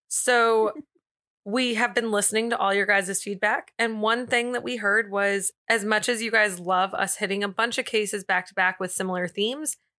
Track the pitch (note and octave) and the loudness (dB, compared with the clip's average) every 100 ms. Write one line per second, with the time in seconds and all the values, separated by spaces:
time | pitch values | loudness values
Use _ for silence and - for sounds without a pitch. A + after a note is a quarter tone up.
0 | - - - A#3+ A#3 A3+ G#3+ - - _ | -8 -4 2 4 4 4 2 -2 -14 _
1 | _ _ _ _ G3+ A#3+ B3 A3 A#3 A#3+ | _ _ _ _ -4 0 0 0 0 0
2 | A3+ G#3 G3+ G#3+ A#3 A#3 G3 G3 G3 G3 | 0 0 2 0 0 0 2 2 2 2
3 | F#3 F#3+ - G3 G#3 C4+ - - A3+ A3 | 2 -4 -6 -2 0 0 -4 -4 -2 0
4 | G#3+ A#3 B3 A#3+ A#3+ B3 A#3+ B3 G#3 G#3+ | 0 0 0 0 0 -4 -4 -2 2 2
5 | G#3 G3 G3+ G3 F#3+ - - A3+ G#3 G#3+ | 2 0 0 0 -2 -4 0 0 2 0
6 | G#3+ A#3 A3+ A3 G#3 F3+ F3 F#3 F#3+ - | 0 -2 0 2 2 0 -2 0 2 0
7 | G3 - G3 G3 G3+ F#3+ A#3 A#3 B3 G#3+ | -2 -2 -2 -2 -4 -2 -2 -2 -2 -2
8 | G3+ G#3 F#3 F3+ - - F#3 F#3 F#3 - | -2 -4 -2 -2 -2 0 0 0 -4 -4
9 | F#3+ F3+ F3 - G#3+ C#4 D4+ - _ | -2 -2 -4 -2 -4 -4 -6 -8 _